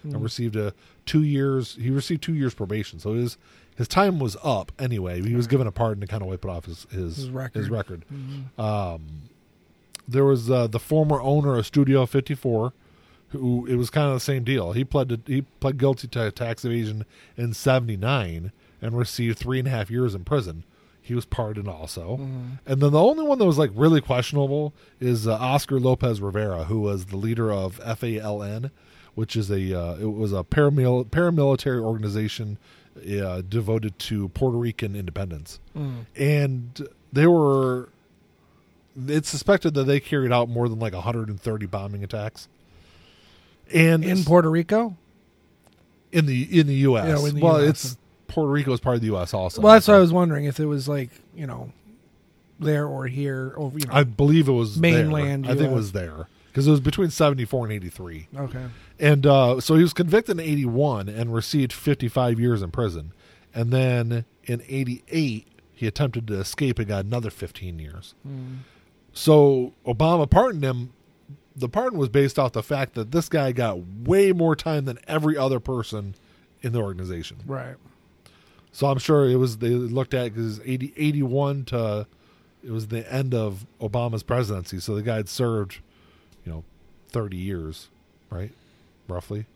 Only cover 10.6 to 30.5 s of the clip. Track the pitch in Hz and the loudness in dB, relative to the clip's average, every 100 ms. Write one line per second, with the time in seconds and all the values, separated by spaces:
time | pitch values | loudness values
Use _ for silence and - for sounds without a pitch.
10.6 | 117 117 - 156 151 139 131 147 143 123 | 0 -4 0 0 2 0 2 2 2 0
11.6 | 104 147 139 135 123 139 131 143 127 113 | 0 2 4 2 2 -2 -2 -4 -2 -2
12.6 | 123 - _ _ _ _ _ 139 123 123 | -2 -8 _ _ _ _ _ -6 -2 -2
13.6 | 123 123 120 156 143 127 - 131 117 131 | 0 -2 0 0 0 0 -2 -2 0 -2
14.6 | 87 113 131 143 131 117 147 135 139 - | -2 -4 0 0 0 -4 -4 -4 -4 -4
15.6 | 139 135 139 127 123 123 110 - 117 113 | -4 0 0 0 -4 -4 -4 -4 -8 -6
16.6 | 123 117 107 107 107 _ - - 120 104 | -4 -2 -4 -6 -10 _ -18 -8 -6 -2
17.6 | 139 131 117 98 113 139 90 82 92 - | 2 2 0 -4 -2 -2 -4 -8 -10 -14
18.6 | _ - 113 120 117 - 117 107 123 131 | _ -12 -6 -4 -4 -2 -4 -2 -4 -4
19.6 | 131 120 101 120 123 98 87 117 92 80 | -2 -4 -4 -2 -2 -4 -4 -4 -4 -10
20.6 | - _ _ _ - 120 - - 110 104 | -16 _ _ _ -6 -6 -4 -6 -6 -6
21.6 | 101 82 82 90 85 131 135 127 123 131 | -8 -10 -12 -12 -8 -8 -8 -10 -12 -10
22.6 | - 135 147 151 214 311 302 269 185 151 | -4 2 4 6 4 4 0 4 4 4
23.6 | 135 107 156 156 - 127 - 143 139 147 | 2 4 6 6 4 -2 0 -2 0 -2
24.6 | 147 - _ - 123 117 113 110 127 139 | -4 -8 _ -6 -2 0 0 -2 0 0
25.6 | - 135 127 127 127 104 101 101 104 85 | 0 0 2 2 0 -2 -4 -2 -2 -4
26.6 | 80 110 104 98 92 98 113 117 110 98 | -2 -2 -2 -4 -6 -6 -4 -2 0 -2
27.6 | 95 101 117 110 117 107 107 104 101 110 | -4 -8 -8 -6 -4 -6 -6 -6 -8 -8
28.6 | 135 _ _ - - - 110 113 98 98 | -10 _ _ -20 -14 -8 -4 -4 -2 -2
29.6 | 95 90 85 82 110 107 104 98 87 | -2 -4 -6 -6 -6 -4 -4 -4 -2